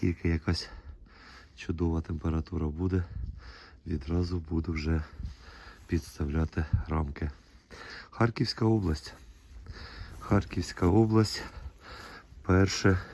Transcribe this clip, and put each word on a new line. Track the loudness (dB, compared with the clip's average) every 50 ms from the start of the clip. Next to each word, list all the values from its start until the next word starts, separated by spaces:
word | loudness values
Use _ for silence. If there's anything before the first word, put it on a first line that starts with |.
тільки | 0 0 0 2 2 2
якась | 2 2 2 0 0 0 -2 -8 -12 -14 -14 -16 -18 -18 -20 -20 -20 -20 -20 -20 -20 -20 -20 -20 -20
чудова | -12 -6 -6 -2 0 0 0 0 0
температура | -2 -2 -6 -2 -2 0 0 0 -2 -2 -2 -2 -2
буде, | -2 -2 0 0 2 2 2 0 -2 -6 -8 -8 -8 -10 -12 -16 -18 -18 -18 -20 -20 -20 -16 _
відразу | -4 -4 -4 -2 0 0 0 0 0 -2 -6
буду | -4 -2 -2 0 0 0
вже | -2 -2 0 0 0 0 0 -4 -10 -10 -10 -10 -12 -14 -18 -20 -20 -20 -20 -20 -20 -20 -4
підставляти | -2 -2 -2 -2 -4 -6 -6 -4 0 2 0 0 0 0 -4 0 0 0 0 0 0
рамки. | 0 0 0 -2 -4 -6 -6 -6 -6 -10 -20 -20 -20 -20 _ _ -20 -18 -16 -16 -16 -16 -18 -16
Харківська | 0 0 0 0 2 0 -2 -2 0 0 2
область. | 4 4 4 2 0 0 -2 -4 -12 -16 -16 -20 -20 -20 -20 -20 -20 -20 -16 -16 -14 -14 -14 -14 -14 -14 -14 -14 -14 -14 -14
Харківська | 0 2 2 2 2 0 -4 -4 -4 -4 -2 2 4
область, | 6 8 8 6 8 6 6 6 4 2 -6 -8 -10 -12 -12 -12 -14 -14 -16 -18 -18 -16 -16 -16 -16 -18 -20 -20 -20 -20 -8
перше | 2 4 6 6 6 6 4 4 4 4 4 4 0 -6